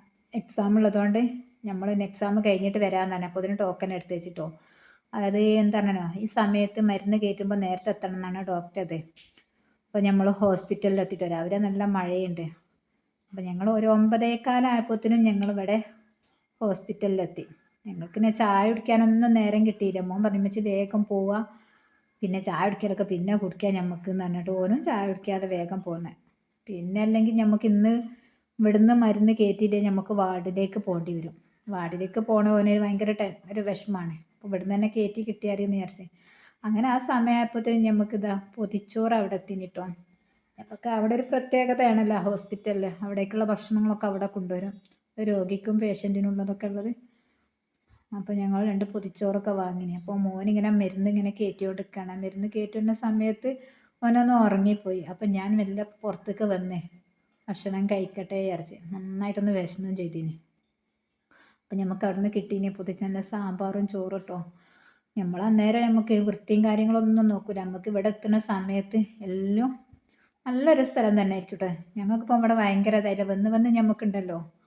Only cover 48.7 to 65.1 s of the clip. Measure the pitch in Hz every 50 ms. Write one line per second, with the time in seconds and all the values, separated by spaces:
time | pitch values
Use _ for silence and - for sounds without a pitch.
48.7 | 196 196 208 202 202 208 196 190 - - 214 196 196 202 202 214 196 190 185 180
49.7 | 180 180 180 175 175 175 175 - 202 202 196 190 190 190 196 208 208 208 208 214
50.7 | 214 208 196 185 190 190 196 208 208 208 202 202 202 - 208 196 190 - 196 190
51.7 | 190 190 196 _ - 196 185 185 185 190 190 190 190 196 202 214 208 214 214 208
52.7 | - 220 214 220 220 - 240 220 220 214 220 220 214 - - 262 262 254 - -
53.7 | - _ _ _ _ - 240 233 233 240 240 247 247 233 220 208 196 196 196 208
54.7 | 208 202 - 190 185 185 156 160 180 - 220 202 196 190 190 202 214 214 202 196
55.7 | 196 208 208 208 - _ - 208 185 - - 214 196 208 214 202 190 185 185 185
56.7 | 185 170 165 - - - _ _ _ _ _ _ _ _ _ - 190 - - 202
57.7 | 190 196 196 202 208 196 185 185 - 196 185 - 196 196 190 190 175 165 165 -
58.7 | - - 170 170 190 190 185 190 190 190 202 208 196 208 202 208 202 185 175 165
59.7 | - - 190 190 185 180 175 165 160 165 160 160 160 - _ _ _ _ _ _
60.7 | _ _ _ _ _ _ _ _ _ _ _ _ _ _ _ _ _ _ _ -
61.7 | 196 196 190 185 190 190 220 196 180 196 202 208 - 208 196 - 208 196 196 196
62.7 | 196 - 185 196 180 - 202 196 190 190 185 - 220 208 202 190 185 185 196 196
63.7 | 196 202 202 196 208 190 185 185 196 185 185 - 180 180 165 - - _ _ _
64.7 | _ _ _ - _ _ _ _